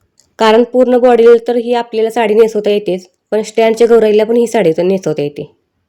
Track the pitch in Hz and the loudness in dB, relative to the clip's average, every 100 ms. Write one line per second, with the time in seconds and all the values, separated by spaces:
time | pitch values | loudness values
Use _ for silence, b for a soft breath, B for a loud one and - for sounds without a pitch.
0 | _ _ _ - 220 220 233 254 247 247 | _ _ _ -2 2 2 2 0 0 2
1 | 247 233 233 233 233 240 233 240 233 220 | 2 4 4 4 2 -4 -4 -6 -6 -4
2 | 220 240 214 214 220 214 208 208 208 185 | -4 -2 0 2 0 0 -2 -4 -4 -8
3 | - _ - 214 214 - 226 220 233 233 | -10 _ -8 -6 -4 -2 -2 2 2 2
4 | 220 208 220 240 226 233 170 160 180 190 | 2 0 0 -2 0 0 0 0 -2 -4
5 | 160 151 147 147 147 _ _ _ | -4 -6 -8 -10 -18 _ _ _